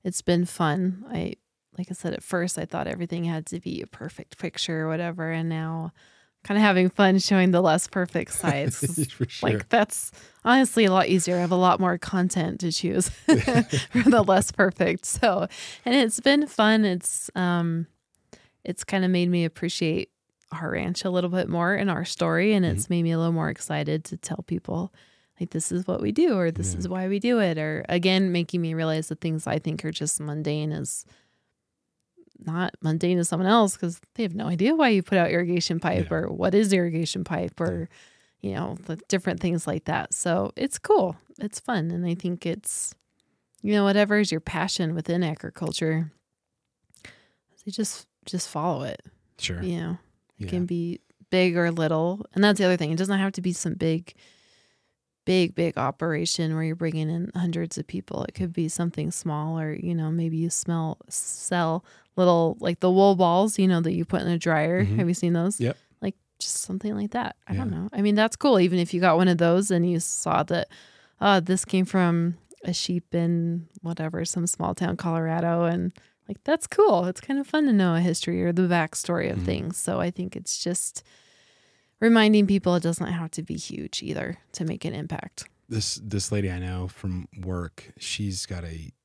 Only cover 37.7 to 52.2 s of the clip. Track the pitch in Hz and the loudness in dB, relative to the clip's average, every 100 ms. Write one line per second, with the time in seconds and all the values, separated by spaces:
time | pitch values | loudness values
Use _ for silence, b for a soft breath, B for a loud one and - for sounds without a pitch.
37.7 | 175 165 b b b b b 98 95 - | -4 -8 b b b b b -8 -6 -6
38.7 | 175 - 165 - 190 180 175 175 170 - | -8 -10 -12 -2 -2 -2 -2 -2 -2 -2
39.7 | - - 160 - - 180 165 - - 277 | -4 -2 -4 -4 -4 -2 0 -2 -4 -6
40.7 | - - 415 185 - _ - 208 - - | -6 2 4 4 -4 _ -10 -10 -8 -4
41.7 | 220 165 175 175 175 180 175 170 190 - | -2 -2 -2 -2 -2 -4 -4 -6 -6 -6
42.7 | - - - _ _ _ _ _ _ 202 | -6 -8 -12 _ _ _ _ _ _ 0
43.7 | 208 202 202 208 208 202 160 - 165 180 | 2 4 4 4 4 2 -2 -4 -4 -2
44.7 | - 165 165 160 170 170 151 - - 156 | -2 -2 -2 -2 0 0 -4 -10 -8 -6
45.7 | - 160 160 156 _ _ _ _ _ _ | -2 0 0 -2 _ _ _ _ _ _
46.7 | _ _ - B B B B B _ - | _ _ -20 B B B B B _ -10
47.7 | 190 208 - - _ - 180 - 151 170 | -6 -6 -6 -18 _ -8 -8 -6 -4 -2
48.7 | 139 135 - - _ _ - - - 185 | -2 -6 -10 -16 _ _ -10 -6 -4 -4
49.7 | 170 170 175 _ _ _ _ 95 180 175 | -4 -6 -8 _ _ _ _ -6 -4 -2
50.7 | 175 170 - _ _ _ 185 185 170 170 | -4 -6 -8 _ _ _ 2 2 2 0
51.7 | 165 160 160 170 196 | 0 0 2 0 -2